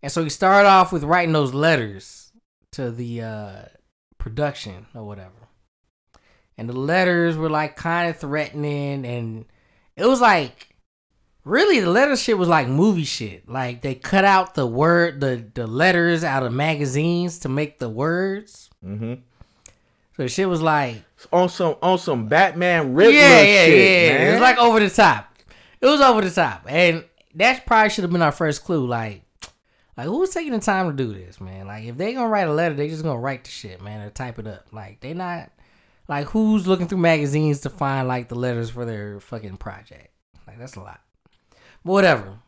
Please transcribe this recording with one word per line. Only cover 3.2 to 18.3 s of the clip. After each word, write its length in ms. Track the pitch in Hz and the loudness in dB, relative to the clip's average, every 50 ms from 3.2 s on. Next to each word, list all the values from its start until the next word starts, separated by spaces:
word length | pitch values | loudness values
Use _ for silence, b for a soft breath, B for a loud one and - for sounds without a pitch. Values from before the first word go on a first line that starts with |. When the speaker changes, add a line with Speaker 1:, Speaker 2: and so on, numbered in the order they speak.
| 113 | -10
Speaker 1:
uh, 400 | 113 110 107 104 101 95 101 107 - _ _ _ _ _ _ _ _ _ _ | -10 -12 -12 -14 -14 -16 -20 -20 -20 _ _ _ _ _ _ _ _ _ _
production 680 | - - 110 117 147 147 139 - - 104 95 92 107 - _ | -12 -10 -6 -4 -4 -4 -6 -8 -14 -16 -16 -18 -20 -20 _
or 80 | 120 107 | -18 -16
whatever. 280 | 104 104 101 95 92 90 _ 113 _ _ _ _ _ _ _ _ _ _ _ _ _ _ - _ _ _ _ _ _ _ | -16 -16 -18 -18 -20 _ _ _ _ _ _ _ _ _ _ _ _ _ _ _ _ _ -20 _ _ _ _ _ _ _
And 120 | - 113 117 | -14 -12 -10
the 80 | 123 127 | -8 -6
letters 580 | 131 143 170 185 185 180 175 170 170 170 165 | -4 0 0 2 2 2 2 2 2 0 0
were, 140 | 156 160 160 | -2 -4 -2
like, 260 | 156 151 156 151 - - | -2 -2 -4 -4 -8 -8
kinda 320 | - 170 165 170 175 170 160 | -6 -4 -2 -2 -2 -4 -6
threatening, 920 | - - 143 143 151 151 - - 147 147 147 147 143 143 143 143 139 131 | -8 -10 -6 -6 -6 -6 -6 -6 -8 -6 -6 -4 -6 -6 -6 -6 -8 -8
and 400 | 120 120 120 117 113 110 113 110 _ _ _ _ _ _ _ _ _ _ | -8 -8 -8 -8 -8 -10 -12 -16 _ _ _ _ _ _ _ _ _ _
it 100 | - - | -2 2
was 140 | 233 269 247 | 2 2 4
like, 480 | 247 233 202 170 147 123 - _ - _ _ _ _ _ _ _ _ _ _ _ _ _ _ _ _ | 4 4 4 2 0 -4 -10 _ -20 _ _ _ _ _ _ _ _ _ _ _ _ _ _ _ _
really, 360 | 143 180 254 359 415 370 254 | -2 0 2 2 4 2 2
the 100 | 196 175 | 2 2
letter 260 | 175 220 269 294 285 | 2 2 2 2 0
shit 220 | 233 - - 226 190 | -2 0 -2 0 0
was 100 | 180 170 | 2 2
like 200 | 170 160 139 120 | 2 2 2 0
movie 360 | 131 143 180 220 208 170 156 | 0 2 2 2 2 0 -2
shit. 440 | 139 - - 117 104 95 90 _ - | -6 -6 -8 -10 -12 -12 -16 _ -12
Like, 340 | - 131 131 123 123 120 - | -10 -8 -8 -8 -10 -8 -8
they 120 | 139 131 | -8 -8
cut 280 | 131 - - - 196 190 | -8 -8 -2 0 2 4
out 300 | 196 196 190 185 185 - | 4 4 4 2 0 -4
the 120 | - 139 | -4 -4
word, 540 | 123 113 123 147 165 170 170 170 170 143 139 | -4 -2 0 2 2 4 2 2 0 -2 -4
the, 240 | 139 135 127 120 113 104 _ | -4 -4 -4 -4 -8 -12 _
the 120 | - 120 | -10 -8
letters 560 | 110 113 127 160 185 185 175 170 170 170 165 165 | -6 -2 0 2 2 2 2 2 2 0 0 -2
out 200 | 160 135 135 131 | -2 -2 -2 -2
of 80 | 120 120 | -2 -4
magazines 840 | 127 143 156 160 147 147 135 127 143 151 170 175 175 175 175 165 - | -2 -2 -2 -2 -2 -4 -4 -2 -2 -2 0 -2 -2 -4 -4 -8 -8
to 80 | - 143 | -8 -6
make 300 | 131 139 151 147 _ _ | -4 -4 -4 -6 _ _
the 80 | 127 117 | -10 -10
words. 840 | 110 113 135 156 170 175 190 196 | -6 -4 -4 -2 -2 -2 -4 -4